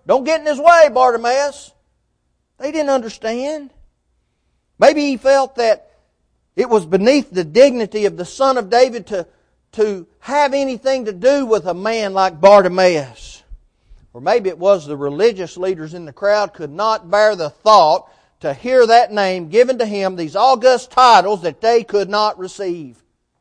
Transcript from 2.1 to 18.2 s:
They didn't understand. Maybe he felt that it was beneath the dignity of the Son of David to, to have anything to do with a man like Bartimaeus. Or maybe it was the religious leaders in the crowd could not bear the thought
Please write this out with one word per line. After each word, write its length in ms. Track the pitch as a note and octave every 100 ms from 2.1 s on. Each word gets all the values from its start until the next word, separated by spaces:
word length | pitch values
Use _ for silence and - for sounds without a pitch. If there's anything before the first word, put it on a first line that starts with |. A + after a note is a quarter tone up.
| _ _ _ _ -
They 140 | C#4
didn't 200 | D#4 C#4+
understand. 800 | C4+ A3+ - A3 A#3+ C#4 D#4 C#4 _ _ _ _ _ _ _ _ _ _ -
Maybe 240 | B3+ D4+
he 160 | C#4+ B3+
felt 380 | C4+ C#4 C4+ A#3+
that 360 | A3+ G#3 _ _ _ _ _ _ _ -
it 140 | A#3+
was 160 | G#3+ D#3+
beneath 460 | F#3 A3 C#4+ -
the 120 | F3+
dignity 600 | D#3 F#3 C#4 A#3+ G#3 G#3+ G3+
of 120 | E3
the 80 | F3+
Son 320 | - C4+ B3+
of 120 | F#3+
David 380 | A#3 C4 A#3+ -
to, 200 | G3 E3 _ _ _ _
to 340 | - G#3+ F#3+ E3 _
have 340 | - C#4+ C#4+
anything 520 | C#4 C4+ A#3+ C4+ C4 G#3+
to 80 |
do 320 | F3+ B3 C#4+ B3
with 200 | G#3+ F3+
a 80 |
man 400 | F3 G#3+ A3+ G3+
like 260 | F#3+ F#3+ D#3
Bartimaeus. 1040 | G3 G#3 F#3 F#3 F#3 D#3+ C3 - - - _ - _ _ _ - _
Or 100 | A#2+
maybe 280 | D#3 A#3+ F#3
it 80 | D#3+
was 300 | F#3+ F#3+ C#3+
the 100 | C#3+
religious 580 | C#3+ D3 A3+ F#3+ E3+ F3+
leaders 380 | F#3 E3+ D#3
in 120 | F3 D#3
the 60 |
crowd 420 | - G3+ G#3 G3+
could 180 | - D3
not 400 | D#3+ A3 A3 E3+
bear 240 | G3+ G#3+ G3
the 140 | D3+
thought 600 | _ G#3+ G#3 D#3 F3+ - _